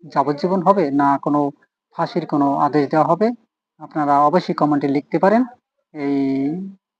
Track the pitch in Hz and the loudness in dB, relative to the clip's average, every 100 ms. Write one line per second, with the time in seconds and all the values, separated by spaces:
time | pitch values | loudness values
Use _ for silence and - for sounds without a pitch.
0 | 156 147 135 147 185 190 170 202 151 139 | -6 -2 -2 -2 -2 0 2 2 2 2
1 | 143 139 151 147 143 143 _ _ _ - | 0 0 0 -2 -2 -6 _ _ _ -8
2 | 170 180 160 151 143 139 147 147 139 156 | -6 -4 -4 0 0 0 0 0 0 2
3 | 143 170 220 240 _ _ _ _ 151 160 | 2 2 0 -2 _ _ _ _ -12 -6
4 | 143 143 147 175 175 170 151 147 143 139 | 0 4 4 2 -2 -2 0 0 0 -2
5 | - 165 190 220 247 - _ _ _ 151 | -2 0 2 2 0 -6 _ _ _ -8
6 | 143 139 139 135 139 170 196 196 _ | -2 0 0 0 -2 -4 -8 -14 _